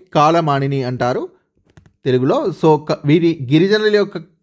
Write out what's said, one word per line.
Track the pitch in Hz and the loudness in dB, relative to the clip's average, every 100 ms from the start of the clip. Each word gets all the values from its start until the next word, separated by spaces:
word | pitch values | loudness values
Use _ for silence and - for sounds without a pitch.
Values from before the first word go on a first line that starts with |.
| _ | _
కాలమానిని | 156 151 170 156 139 139 139 | 0 2 2 0 -2 -2 -4
అంటారు | 127 123 123 185 359 _ _ _ _ _ _ _ | -4 -4 -4 -4 -8 _ _ _ _ _ _ _
తెలుగులో. | 139 127 135 262 240 | -2 0 0 -2 -2
So, | 151 160 151 | 0 2 2
క-, | 151 - | 0 -4
వీరి | 143 170 170 160 123 | 0 2 2 -2 0
గిరిజనుల | 156 196 214 214 208 | 2 2 2 2 0
యొక్క | 202 175 - _ | -2 -8 -18 _